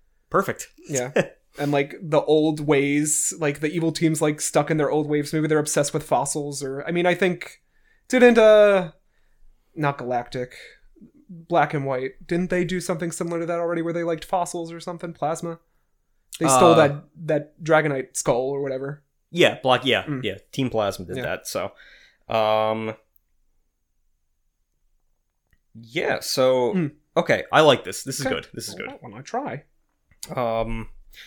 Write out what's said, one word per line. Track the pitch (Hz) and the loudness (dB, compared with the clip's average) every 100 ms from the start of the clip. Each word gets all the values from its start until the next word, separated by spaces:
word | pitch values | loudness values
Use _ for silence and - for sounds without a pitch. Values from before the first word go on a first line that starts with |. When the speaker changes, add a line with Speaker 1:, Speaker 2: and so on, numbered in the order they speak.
| _ _ _ | _ _ _
Speaker 1:
Perfect. | 175 190 - - _ 339 | -2 -2 -6 -14 _ -6
Speaker 2:
Yeah. | 135 123 - | -4 -2 -2
Speaker 1:
<laughs> | - - _ - | -2 -8 _ -6
Speaker 2:
And, | 143 | -2
like, | 143 143 - | 0 -2 -6
the | 160 151 | -2 0
old | - 156 156 151 | 2 2 2 0
ways, | 147 143 143 147 151 - - - | 0 2 2 0 0 -2 -4 -2
like, | 151 143 | -4 -2
the | 156 | -4
evil | 175 165 | -2 -2
team's, | 156 160 156 | 0 0 2
like, | 151 151 | 0 -2
stuck | - 151 147 | -2 0 0
in | 156 | 0
their | 139 | 0
old | 151 151 | 0 0
ways. | 147 147 | -2 -2
Maybe | 156 156 | -2 0
they're | 156 | 0
obsessed | 151 - 143 | 0 -2 -2
with | 156 | -4
fossils, | - 127 143 156 143 139 | -2 -2 0 -6 -8 -8
or, | 135 139 143 | -8 -8 -4
I | |
mean, | 170 175 | 0 0
I | |
think, | 175 190 175 - - _ _ _ _ - | 2 0 -2 -10 -20 _ _ _ _ -2
didn't, | 254 240 233 | 8 8 10
uh, | 220 214 208 196 165 - _ _ _ _ - _ _ 165 | 8 10 8 6 0 -10 _ _ _ _ -20 _ _ -2
not | 147 139 | -2 -2
Galactic, | 123 123 120 127 123 - - - - _ 190 _ - | -4 -4 -4 -8 -10 -12 -20 -20 -20 _ -20 _ -20
Black | 170 165 170 147 151 | -20 -2 2 2 0
and | 139 | -4
White, | 127 135 - - | -4 -6 -10 -6
didn't | 170 180 | -4 -2
they | 180 170 | -2 -2
do | 180 | -4
something | 170 165 170 | -4 -4 -6
similar | - 170 170 | -6 -6 -4
to | 165 | -4
that | 170 | -4
already, | 170 170 | -2 -2
where | 165 | -4
they | 170 | -4
liked | 170 160 - | -4 -4 -2
fossils | 190 170 175 165 | -2 -2 -6 -10
or | 170 | -10
something? | 170 175 175 | -12 -10 -12
Plasma? | 160 147 160 170 165 _ _ _ _ _ _ _ - | -6 -6 -4 -8 -10 _ _ _ _ _ _ _ -2
They | 135 | 4
stole | 131 131 | 6 8
Speaker 1:
Uh, | 160 147 | 8 4
Speaker 2:
that, | 147 - - | 0 -12 -10
that | 160 151 151 - | -4 -4 -4 -10
Dragonite | 156 156 151 135 131 - | 2 2 2 -2 -6 -4
skull | 151 120 131 | -2 0 -2
or | 139 | -4
whatever. | 139 131 139 147 _ _ _ | -6 -6 -8 -12 _ _ _
Speaker 1:
Yeah, | 165 117 - | 2 2 4
Black, | 131 123 131 | 2 2 2
yeah, | 104 156 | 0 -2
Speaker 2:
Mm. | 135 | -6
Speaker 1:
yeah. | 104 92 - | -6 -8 -8
Team | - 127 | -4 -2
Plasma | 113 101 95 92 | -2 -2 -4 -10
did | 127 | -8
Speaker 2:
Yeah. | |
Speaker 1:
that, | 78 90 - | -6 -8 -8
so. | 95 90 - - - _ _ - 113 | -8 -8 -12 -20 -20 _ _ -4 0
Um, | 107 110 110 110 110 110 _ _ _ _ _ _ _ _ _ _ _ _ _ _ _ _ _ _ _ _ _ _ _ _ _ _ _ 113 | 2 2 2 -2 -6 -10 _ _ _ _ _ _ _ _ _ _ _ _ _ _ _ _ _ _ _ _ _ _ _ _ _ _ _ -20
yeah, | 113 139 - - | -8 -4 -2 -4
so, | - - 131 131 120 | -2 2 2 4 2
Speaker 2:
Mm. | 185 147 - _ 151 | 0 -2 -6 _ -4
Speaker 1:
okay, | - 107 - | 0 -2 2
I | 139 | 4
like | 156 123 | 6 4
this. | 90 - | 0 -12
This | - - | -10 -8
is | 262 | -6
Speaker 2:
Okay. | - | -6
Speaker 1:
good. | - - | -8 -14
This | - | -12
is | |
Speaker 2:
Well, | - - | -12 -12
Speaker 1:
good. | 285 | -14
Speaker 2:
that | |
one | 120 | -18
I | 107 | -18
try. | 139 240 277 131 - _ _ _ _ _ - 131 | -10 -8 -8 -10 -14 _ _ _ _ _ -10 -4
Speaker 1:
Um, | 117 113 113 113 110 - - - | -2 -2 -2 -6 -8 -16 -20 -20